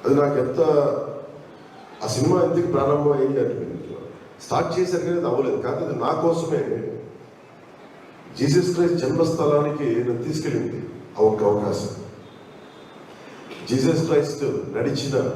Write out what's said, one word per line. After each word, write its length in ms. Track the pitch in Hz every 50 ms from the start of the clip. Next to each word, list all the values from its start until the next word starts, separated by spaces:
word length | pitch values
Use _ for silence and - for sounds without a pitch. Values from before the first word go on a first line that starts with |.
| -
అది 120 | - 139 143
నాకు 140 | 147 139 - 131
ఎంత, 180 | 127 127 127 170 165 160 151 147 143 131 - - - - - - - - - - - - - - - - - - - - - - -
ఆ 40 | 117 117
సినిమా 220 | - 139 170 180 180 165 -
ఎందుకు 200 | 170 170 - - 139
ప్రారంభం 400 | 139 135 139 147 147 143 147 143 135
అయింది 220 | 135 135 135 127 117
అంటే, 240 | - - - - - - - - - - - - - - - - - - - -
స్టార్ట్ 280 | - - 156 170 165 170 180
చేశారు 260 | 185 170 180 165 -
కానీ 120 | 170 175 170
అది 80 | 151 127
అవ్వలేదు. 300 | - 135 135 127 - - -
కాకపోతే 280 | 123 139 - 170 147 - -
నా 100 | 120 135 160 160 165
కోసమే 360 | 170 165 165 165 151 160 131 104 - - - - - - - - - - - - - - - - - - - - - - - - - - - - - - - - - - -
జీసస్ 340 | 131 143 143 180 175 180 175
క్రైస్ట్ 260 | 170 175 170 - 160 -
జన్మస్థలానికి 840 | 131 151 165 165 - - - 160 147 147 147 151 147 147 - 147 123 113 117 123 123
నన్ను 160 | 117 117 123
తీసుకెళ్ళింది 560 | 156 156 - - 175 123 113 - - - 110 - - - - - - - -
ఆ 40 | 107 110
ఒక్క 120 | 107 107 104 101
అవకాశం. 420 | 104 101 - 98 - - - - - - - - - - - - - - - - - - - - - - - - - - - - - - - - - - - - - - - -
జీసస్ 340 | 120 135 - 165 156 - - -
క్రైస్ట్ 360 | - 147 - - - 143 143 127 - - - - -
నడిచిన 400 | 143 - 143 - - - 139 131 127 - - -